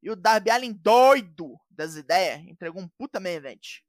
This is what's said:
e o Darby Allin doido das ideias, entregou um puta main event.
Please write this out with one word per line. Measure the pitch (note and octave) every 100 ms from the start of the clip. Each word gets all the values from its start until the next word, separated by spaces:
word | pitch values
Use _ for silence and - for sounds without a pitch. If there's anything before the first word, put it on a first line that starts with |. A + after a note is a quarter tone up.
e | -
o | G#3+
Darby | F3+ A3 G3+
Allin | A#3 B3+
doido | G3 E3 A#3 C4 C#4 F#3+ D#3+ D#3+ A2+ _
das | _ D#3+ D#3
ideias, | C3+ E3+ F3+ C3
entregou | E3+ E3+ E3+ E3+
um | F3+
puta | _ C4+ A#3+
main | F#3+ E3+
event. | C3+ A2+ - -